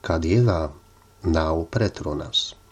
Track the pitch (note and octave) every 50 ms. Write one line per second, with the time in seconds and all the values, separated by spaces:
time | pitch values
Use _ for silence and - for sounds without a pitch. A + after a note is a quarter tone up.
0 | - - F2+ D#2+ D#2+ D#2+ F#2 A#2 B2 A#2 F#2 E2+ D#2+ D2 D2 - _ _ - _
1 | _ _ _ _ - F#2 D#2+ D#2+ D#2+ D#2 D#2+ E2 E2+ - - - A2 G2+ - -
2 | - D#2 D2+ C#2+ - - - - - - - - _ _